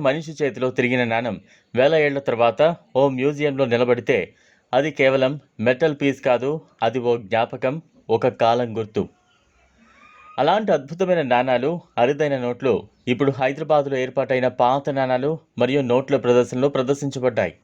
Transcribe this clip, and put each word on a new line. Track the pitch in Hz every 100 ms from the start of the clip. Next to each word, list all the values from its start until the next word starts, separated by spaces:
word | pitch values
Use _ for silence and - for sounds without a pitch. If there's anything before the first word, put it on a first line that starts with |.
| 139
మనిషి | 156 156 151
చేతిలో | 143 110 127 123
తిరిగిన | 123 127 117
నాణం | 113 113 92 - _ _
వేల | 117 139 160 147
ఏళ్ల | 139 139
తర్వాత | 117 117 113 156 165 _ 127
ఓ | 139 131
మ్యూజియంలో | 135 143 147 135 127
నిలబడితే | 117 123 120 113 113 82 _ _ _ _
అది | 127 151 143
కేవలం | 131 135 131 147 - - 117
మెటల్ | 127 160 143
పీస్ | 139 - 135
కాదు, | 120 131 156 - - 117
అది | 123 120
ఓ | 117
జ్ఞాపకం, | 98 110 120 127 131 160 - _ - 113
ఒక | 131 -
కాలం | 113 120 120 110
గుర్తు. | 104 104 85 _ _ _ _ _ _ _ _ _ - - - -
అలాంటి | 147 208 208 156
అద్భుతమైన | 135 165 185 175 135
నాణాలు, | 123 131 123 139 170 - -
అరుదైన | 123 147 147 135 123
నోట్లు | 123 131 92 - _ - 120
ఇప్పుడు | 139 131
హైదరాబాద్లో | 135 143 151 151 139 135 131
ఏర్పాటైన | 131 127 127 123 123
పాత | 123 139 151 135
నాణాలు | 131 127 139 160 _ -
మరియు | 123 143 123
నోట్ల | 123 135 135 120
ప్రదర్శనలో | 123 120 127 139 139
ప్రదర్శించబడ్డాయి. | 127 143 143 135 127 113 90 -